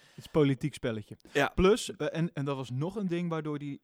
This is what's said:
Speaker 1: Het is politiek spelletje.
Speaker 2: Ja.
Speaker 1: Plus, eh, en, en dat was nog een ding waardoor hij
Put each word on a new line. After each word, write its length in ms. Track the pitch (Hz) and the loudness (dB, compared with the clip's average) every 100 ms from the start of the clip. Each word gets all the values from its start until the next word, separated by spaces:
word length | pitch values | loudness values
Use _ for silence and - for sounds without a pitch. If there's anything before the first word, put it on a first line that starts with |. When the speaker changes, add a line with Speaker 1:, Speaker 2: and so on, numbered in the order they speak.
| - - | -20 -20
Speaker 1:
Het 100 | - | -2
is 60 | |
politiek 420 | 160 143 135 147 | 2 4 2 -2
spelletje. 440 | - 127 110 - 110 - | -4 -6 -6 -8 -18 -4
Speaker 2:
Ja. 180 | 143 135 - | 0 2 4
Speaker 1:
Plus, 400 | 185 233 - - | 6 4 0 -4
eh, 120 | 151 | -4
en, 220 | 160 170 | 0 -2
en 120 | 151 143 | -2 -4
dat 100 | 135 | -4
was 140 | 123 | -4
nog 260 | 127 165 208 | -4 -4 -2
een 120 | 190 | -2
ding 220 | 170 175 | -2 -2
waardoor 280 | 160 151 147 | -2 -4 -6
hij 220 | 143 139 | -6 -10